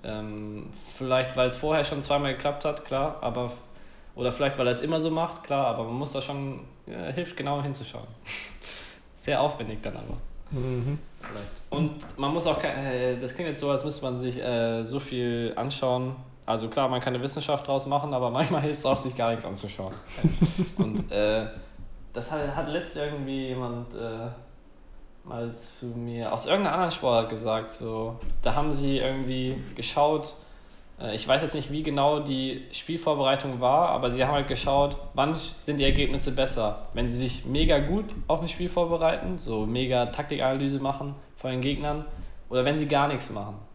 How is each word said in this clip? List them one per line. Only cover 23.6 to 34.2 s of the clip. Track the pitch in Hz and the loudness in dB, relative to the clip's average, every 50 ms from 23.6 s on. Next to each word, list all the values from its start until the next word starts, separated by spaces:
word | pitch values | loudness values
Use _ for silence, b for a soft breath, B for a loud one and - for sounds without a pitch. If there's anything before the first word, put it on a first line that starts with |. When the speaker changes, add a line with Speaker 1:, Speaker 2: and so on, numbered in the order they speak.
| 127 120 120 120 120 - - | -4 -4 -4 -6 -8 -8 -8
Speaker 1:
äh, | - 117 113 113 113 113 120 120 - - - - - - - - - - - - - - - - - - | -6 -6 -6 -6 -6 -6 -8 -8 -12 -16 -20 -20 -20 -20 -20 -20 -20 -20 -18 -18 -16 -16 -18 -18 -18 -12
mal | - - 117 120 117 | -8 -6 -4 -4 -4
zu | 117 - - - - - 127 123 | -6 -8 -12 -14 -12 -10 -8 -8
mir | 117 120 120 120 117 117 113 - | -6 -6 -6 -4 -4 -2 -2 0
aus | - 117 - | -2 0 2
irgendeiner | - 175 202 202 156 147 | 2 2 4 4 2 2
anderen | 180 180 170 | 2 2 0
Sportart | 160 - - 131 120 113 113 - | 0 0 2 4 6 6 4 2
gesagt, | 110 107 113 110 110 113 113 113 | -4 -4 0 0 0 0 -2 -6
so, | - - 120 113 113 110 113 113 120 120 - - - - | -8 -8 -6 -4 -4 -2 -4 -4 -6 -4 0 2 2 6
da | - 123 120 | 6 6 6
haben | 143 147 151 | 6 4 4
sie | 143 139 139 139 135 | 4 4 4 4 4
irgendwie | 131 - 135 135 135 131 127 131 127 127 127 135 - - - - | 4 2 2 0 0 0 0 0 0 0 -2 -2 -4 -6 -8 -8
geschaut, | - 127 - - 151 147 151 156 147 147 - - B B B B B B B B B B B - - | -4 -4 0 4 4 6 6 4 2 0 -6 -12 B B B B B B B B B B B -14 -8
äh, | - 113 107 | -6 -4 -4
ich | 110 - - | -2 4 4
weiß | 131 147 | 4 6
jetzt | 160 143 - | 4 0 -2
nicht, | 151 139 - | -4 -4 -2
wie | 143 151 | -4 -2
genau | 156 151 139 143 139 147 151 147 | -2 0 2 6 6 6 6 4
die | 147 143 135 131 131 135 123 131 - - | 2 0 0 0 0 -2 -4 -6 -8 -10
Spielvorbereitung | - - - - 170 165 - 160 151 139 139 135 135 135 - 139 127 117 | -10 -10 -6 -4 -6 0 2 2 2 4 6 4 4 4 2 -4 -2 2
war, | 123 123 135 156 175 165 | 4 6 6 6 6 4
aber | - - 127 123 | 4 2 2 2
sie | 120 127 | 2 2